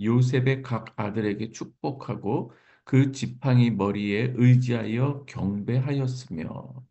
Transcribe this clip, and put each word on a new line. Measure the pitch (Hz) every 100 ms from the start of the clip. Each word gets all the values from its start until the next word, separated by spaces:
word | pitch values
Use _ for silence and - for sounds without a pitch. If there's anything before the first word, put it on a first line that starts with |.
요셉의 | 107 123 127 131 131 131
각 | 131 113 -
아들에게 | - 104 110 104 104 110
축복하고 | - - _ 151 127 - 95 98 151 226 - _ _
그 | - 131 139
지팡이 | - 127 - 135 123 120
머리에 | 98 101 101 101 101 127
의지하여 | 127 123 127 123 117 107 117 143 143 -
경배하였으며." | 90 95 101 110 127 143 139 127 - - 80 - - - - -